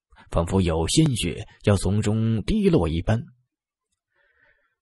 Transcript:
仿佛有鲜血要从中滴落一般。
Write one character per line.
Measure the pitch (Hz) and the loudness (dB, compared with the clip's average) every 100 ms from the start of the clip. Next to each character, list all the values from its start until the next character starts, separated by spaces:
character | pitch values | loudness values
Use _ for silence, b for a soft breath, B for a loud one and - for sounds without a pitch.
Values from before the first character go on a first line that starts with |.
| _ b b | _ b b
仿 | 90 85 | -4 0
佛 | 95 | 0
有 | 87 80 80 | 0 0 0
鲜 | - 160 107 | 2 2 0
血 | 90 - - b | -4 -8 -14 b
要 | - 98 | 0 2
从 | 98 104 | 0 -2
中 | 104 110 113 110 | 0 0 0 -2
滴 | - 214 196 | -2 0 2
落 | 160 82 | 2 2
一 | 82 | -2
般。 | 98 113 - - _ _ _ _ _ _ _ _ _ _ _ _ _ _ | -2 -2 -4 -18 _ _ _ _ _ _ _ _ _ _ _ _ _ _